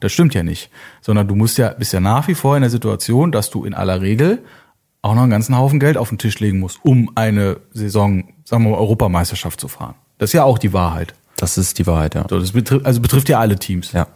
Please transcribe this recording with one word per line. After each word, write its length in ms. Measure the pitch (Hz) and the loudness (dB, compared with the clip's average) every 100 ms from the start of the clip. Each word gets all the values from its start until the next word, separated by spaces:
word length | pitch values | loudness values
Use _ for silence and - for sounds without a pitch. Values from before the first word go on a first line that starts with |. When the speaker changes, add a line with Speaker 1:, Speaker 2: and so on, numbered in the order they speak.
Speaker 1:
das 120 | - | -4
stimmt 220 | - 170 | 2 2
ja 80 | 101 | 2
nicht. 280 | 85 82 - - - - | -2 -6 -10 -20 -20 -12
Sondern 280 | - 104 101 | 0 0 2
du 80 | 101 | 2
musst 200 | 113 - | 2 2
ja, 120 | 113 | 0
bist 240 | - 104 | 0 -4
ja 80 | 92 | 0
nach 260 | 95 123 151 | 2 0 0
wie 80 | |
vor 220 | 165 139 143 | 0 2 2
in 60 | |
der 80 | 127 | 2
Situation, 600 | 117 110 101 - 123 170 | 0 -2 -4 0 2 2
dass 180 | 113 107 | 0 -2
du 160 | 107 | -6
in 100 | - | -8
aller 260 | 98 95 92 | -4 -2 -2
Regel 400 | 95 110 165 247 - - _ _ _ _ | 0 2 2 0 -6 -20 _ _ _ _
auch 140 | 104 | 0
noch 80 | 117 | 2
einen 80 | 127 | 4
ganzen 260 | 107 113 127 | 2 0 0
Haufen 220 | 135 143 | 2 2
Geld 180 | 143 156 | 2 0
auf 120 | 120 | -2
den 100 | 113 | -4
Tisch 220 | 110 - | -4 -2
legen 180 | 104 95 | -2 -2
musst, 220 | 92 - | -4 -2
um 300 | 143 127 110 | 2 4 2
eine 440 | - 110 104 98 - - | 0 0 0 0 -4 -10
Saison, 520 | 110 104 104 101 95 - _ | -8 -2 2 2 0 -4 _
sagen 200 | - 117 | -4 0
wir 60 | 110 | 2
mal, 80 | 98 | 2
Europameisterschaft 840 | 107 110 104 87 85 - 85 - | 0 2 0 0 -2 -6 -10 -10
zu 80 | 67 | -12
fahren. 260 | - 62 - _ - | -12 -14 -16 _ -6
Das 120 | 107 | 0
ist 40 | |
ja 80 | 165 | 2
auch 160 | 135 113 | 2 2
die 140 | 104 | 0
Wahrheit. 420 | 92 85 82 82 - _ - | 0 0 -2 -8 -12 _ -6
Speaker 2:
Das 200 | 85 - | -4 -2
ist 220 | 92 - | -2 -2
die 80 | 87 | 0
Wahrheit, 300 | 82 78 - | 2 0 -2
ja. 100 | - | -4
Speaker 1:
So, 120 | 90 | -4
das 100 | 92 | -2
betri-, 300 | 113 110 139 | -2 0 0
also 180 | 139 120 | 0 0
betrifft 280 | 113 131 139 | 2 0 2
ja 100 | 123 | 2
alle 180 | 113 98 | 2 0
Teams. 360 | - 90 - | -4 -6 -4
Speaker 2:
Ja. 160 | 87 - | -4 -4